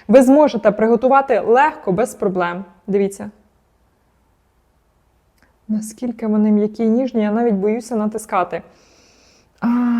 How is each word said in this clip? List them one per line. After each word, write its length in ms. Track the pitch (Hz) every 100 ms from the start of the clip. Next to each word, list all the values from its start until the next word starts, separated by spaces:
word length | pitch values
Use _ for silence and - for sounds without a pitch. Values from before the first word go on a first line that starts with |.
| -
ви 140 | 240
зможете 480 | 247 285 294 220 214
приготувати 720 | 202 220 233 254 269 269 214
легко, 520 | 190 240 294 - -
без 220 | 180 247
проблем. 500 | - 202 185 175 175 196 _ -
Дивіться. 440 | 196 196 196 208 - _ _ _ _ _ _ _ _ _ _ _ _ _ _ _ _ _ _ _ _ _ _ -
Наскільки 580 | 214 214 - 247 - 220
вони 240 | 214 214
м'які 340 | 214 214 214
і 40 | 226
ніжні, 340 | 226 262 240
я 80 | 208
навіть 240 | 214 240
боюся 420 | 196 202 226 226 226
натискати. 680 | 214 220 - 202 180 165 - _ _ _ _ _ _ _ _ _
А, 80 | 233 240 240 233